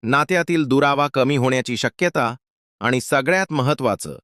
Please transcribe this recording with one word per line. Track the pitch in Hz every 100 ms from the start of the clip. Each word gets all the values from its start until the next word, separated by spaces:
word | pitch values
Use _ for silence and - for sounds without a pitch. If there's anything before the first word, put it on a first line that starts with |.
नात्यातील | 113 139 151 180 170 170
दुरावा | 143 131 143 139 143
कमी | 135 127 143
होण्याची | 127 127 123 117
शक्यता | 123 - 180 170 117 123 _ _ _ _
आणि | 110 127
सगळ्यात | - 143 135 185 190
महत्त्वाचं | 151 131 151 127 98 78 67